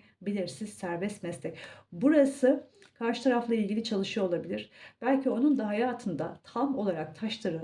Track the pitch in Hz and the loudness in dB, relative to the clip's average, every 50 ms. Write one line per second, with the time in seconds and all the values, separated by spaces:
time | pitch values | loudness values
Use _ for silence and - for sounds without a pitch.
0 | - _ _ - - 208 202 202 180 175 - - 220 202 - - - 180 175 170 | -10 _ _ -10 -6 -4 -2 -2 -2 -4 -6 -8 -10 -10 -10 -8 -6 -6 -4 -2
1 | 180 208 202 - - 170 170 - - 165 - - - - - - - _ - 175 | -4 -4 -6 -6 -8 -8 -8 -8 -8 -10 -10 -10 -14 -18 -18 -20 -20 _ -4 0
2 | 233 277 320 302 277 269 269 - - 254 294 285 - - _ _ - - _ - | 4 6 6 6 6 4 4 4 4 4 4 4 0 -8 _ _ -20 -20 _ -6
3 | 233 233 240 - - 269 240 240 233 233 233 226 208 190 214 220 214 - 220 196 | -2 -2 -2 0 2 2 2 2 2 2 0 0 0 0 0 -2 -2 -2 -2 -2
4 | 196 - - 226 196 185 175 165 170 170 196 214 214 - - - - - - - | -2 -2 -2 -2 0 0 0 -2 -2 -4 -6 -8 -8 -10 -16 -20 -20 -20 -14 -4
5 | - 240 277 269 269 262 202 220 254 302 285 - 214 208 208 208 240 254 240 - | 0 2 2 2 2 0 0 2 4 4 4 2 0 0 0 0 0 0 -2 -2
6 | - 208 165 139 156 170 - - _ - - 233 254 285 269 - 208 196 175 160 | -4 -4 -4 -4 -4 -6 -8 -12 _ -8 -4 -2 0 0 0 0 0 0 0 -2
7 | 156 160 - - 220 214 - - - 196 160 160 | -4 -6 -8 -6 -6 -6 -6 -4 -4 -4 -4 -4